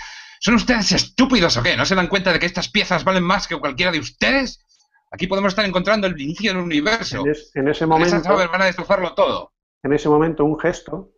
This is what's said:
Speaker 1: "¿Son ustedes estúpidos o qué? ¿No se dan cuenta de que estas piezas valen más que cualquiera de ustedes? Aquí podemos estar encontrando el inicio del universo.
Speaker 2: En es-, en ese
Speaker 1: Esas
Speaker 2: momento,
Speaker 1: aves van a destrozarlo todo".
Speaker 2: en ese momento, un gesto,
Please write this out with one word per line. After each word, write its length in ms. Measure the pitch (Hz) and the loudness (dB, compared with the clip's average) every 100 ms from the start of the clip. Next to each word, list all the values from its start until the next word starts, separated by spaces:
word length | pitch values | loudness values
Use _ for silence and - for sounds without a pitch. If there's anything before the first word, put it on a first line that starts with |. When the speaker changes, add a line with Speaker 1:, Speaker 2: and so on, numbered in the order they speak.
| - - - - | -10 -18 -20 -6
Speaker 1:
"¿Son 160 | - 233 | 2 2
ustedes 360 | 185 233 190 | 4 0 2
estúpidos 680 | 190 - - 254 247 170 - | 0 0 0 2 4 2 2
o 60 | |
qué? 120 | 175 147 | 0 0
¿No 100 | 143 | 0
se 100 | 190 | 0
dan 120 | 175 | 0
cuenta 240 | 196 185 | 0 0
de 80 | 160 | 0
que 60 | 175 | 0
estas 240 | 175 - | -4 -4
piezas 340 | 214 185 175 | -2 0 0
valen 200 | 165 190 | 2 0
más 240 | 175 196 - | 2 0 -2
que 100 | 165 | -6
cualquiera 320 | 143 131 180 | -4 -2 -2
de 80 | 165 | -2
ustedes? 640 | - - 208 269 262 - _ _ _ _ _ | -6 -2 0 0 -2 -8 _ _ _ _ _
Aquí 160 | - 180 | -8 -4
podemos 220 | 196 196 | 0 0
estar 140 | 185 208 | 0 -2
encontrando 420 | 180 185 220 190 | 0 0 0 0
el 120 | 156 | -2
inicio 340 | 139 170 208 | -6 -4 -2
del 100 | 185 | -2
universo. 580 | 175 151 156 226 - - 143 | -2 -2 0 -2 -4 -4 -2
Speaker 2:
En 60 | |
es-, 200 | 151 - 151 | -4 -6 -4
en 120 | 139 | -2
ese 180 | 147 160 | 0 2
Speaker 1:
Esas 20 | |
Speaker 2:
momento, 420 | 160 175 170 165 | 2 4 2 2
Speaker 1:
aves 200 | 202 175 | 2 2
van 100 | 185 | 0
a 40 | 190 | 0
destrozarlo 480 | 180 160 196 175 180 | 0 0 0 0 0
todo". 360 | 175 98 90 _ _ _ | 0 0 -6 _ _ _
Speaker 2:
en 100 | 135 | -2
ese 140 | 147 151 | 0 4
momento, 360 | 151 165 160 147 | 4 4 2 0
un 120 | 151 | 0
gesto, 540 | 117 - - 82 95 | -2 -4 -8 -12 -14